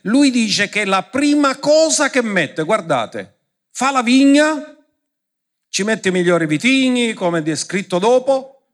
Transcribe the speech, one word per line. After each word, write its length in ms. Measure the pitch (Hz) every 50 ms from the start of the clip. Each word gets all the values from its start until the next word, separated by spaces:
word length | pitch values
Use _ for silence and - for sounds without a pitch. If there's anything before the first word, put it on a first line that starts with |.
lui 280 | - 185 226 277 294 269
dice 400 | 240 247 226 208 175 196 208 196
che 160 | - 208 208
la 160 | 190 190 190
prima 560 | 185 - - 269 294 294 294 294 285 269 262
cosa 540 | 269 - 285 302 311 320 311 - - 294 262
che 100 | - 254
mette, 400 | 233 110 101 - - - - -
guardate, 760 | 156 151 220 208 175 165 143 123 107 98 - 104 92 - _ _ _ _ _ _ _ _
fa 180 | - - 247 269
la 140 | 277 262 233
vigna, 760 | 233 254 269 277 277 277 294 302 311 311 277 - - - _ _ _ _ _ _ _ _ _ _ _ _ _ _ _ _ _ _ _
ci 120 | - -
mette 280 | 196 220 220 - - 190
i 20 |
migliori 340 | 185 185 175 175 175 165 165
vitigni, 680 | 151 156 143 - 247 269 269 262 254 247 247 240 226 214
come 260 | - 190 175 170 165
è 20 |
descritto 560 | 151 160 151 139 - - - 202 180 - 185
dopo, 680 | 180 196 233 254 254 254 269 269 262 262 - - _ _ _